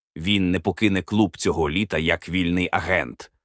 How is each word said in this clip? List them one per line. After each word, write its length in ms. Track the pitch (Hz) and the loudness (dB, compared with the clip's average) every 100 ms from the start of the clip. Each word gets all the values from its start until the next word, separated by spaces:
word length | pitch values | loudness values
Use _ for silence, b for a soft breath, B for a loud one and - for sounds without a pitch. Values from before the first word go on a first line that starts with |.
| _ 76 | _ -8
Він 360 | 85 101 90 | 0 2 2
не 80 | 90 | 0
покине 420 | 101 - 107 95 | 0 0 2 2
клуб 360 | - 107 101 - | 0 2 2 2
цього 320 | 98 82 76 | -2 0 0
літа 280 | 85 107 80 | 0 -2 0
як 320 | 80 85 - | 0 -2 -2
вільний 400 | 90 87 90 87 | -2 0 0 0
агент. 600 | 92 82 90 62 - - _ | -2 0 0 -2 -10 -20 _